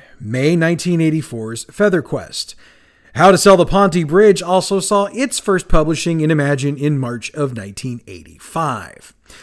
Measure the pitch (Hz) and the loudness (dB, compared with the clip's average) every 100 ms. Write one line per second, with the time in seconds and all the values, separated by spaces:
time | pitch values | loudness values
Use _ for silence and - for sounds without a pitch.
0 | - - 104 127 143 170 165 170 180 175 | -20 -18 -8 -2 0 2 0 0 -2 0
1 | 160 156 - 117 110 117 - - 208 185 | 0 0 -4 -10 -10 -10 -14 -2 0 0
2 | - 135 85 - - - - _ _ _ | -2 -8 -10 -12 -12 -14 -20 _ _ _
3 | _ 120 180 185 202 190 170 185 196 170 | _ 2 4 6 6 6 4 2 2 0
4 | 156 170 214 190 175 185 180 196 - 202 | 0 4 4 4 2 -2 0 -4 0 -2
5 | 202 208 262 - - 185 - 165 156 156 | -2 -4 -6 -4 -2 -4 2 2 2 -2
6 | - 165 151 160 143 143 139 139 147 143 | -2 -2 0 0 0 -2 -2 -2 -2 -2
7 | 123 120 - - 143 117 101 98 131 117 | -4 -8 -12 -6 -6 -6 -12 -12 -10 -12
8 | - 90 78 - - 175 156 117 - - | -14 -20 -20 -20 -12 -6 -4 -6 -10 -20
9 | - _ _ - | -20 _ _ -20